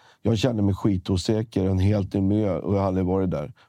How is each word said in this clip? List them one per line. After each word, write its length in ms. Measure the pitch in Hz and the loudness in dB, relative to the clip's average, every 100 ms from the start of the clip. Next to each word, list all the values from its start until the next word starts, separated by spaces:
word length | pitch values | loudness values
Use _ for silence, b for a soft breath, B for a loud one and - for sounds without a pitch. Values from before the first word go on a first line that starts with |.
| b b | b b
Jag 160 | 107 110 | -2 0
kände 240 | 127 110 | 0 0
mig 120 | 101 | 0
skitosäker, 920 | 92 113 92 - 92 - 110 110 98 | 0 0 0 0 -2 0 -2 -2 -2
en 140 | 95 92 | 0 2
helt 360 | 95 104 98 | 2 2 0
ny 60 | 101 | -2
miljö 380 | 98 104 104 82 | 0 0 0 -2
och 160 | - | -2
jag 60 | 101 | 0
har 60 | 98 | 0
aldrig 200 | 95 90 | 0 0
varit 240 | 95 95 | 0 0
där. 220 | 76 73 b | -4 -8 b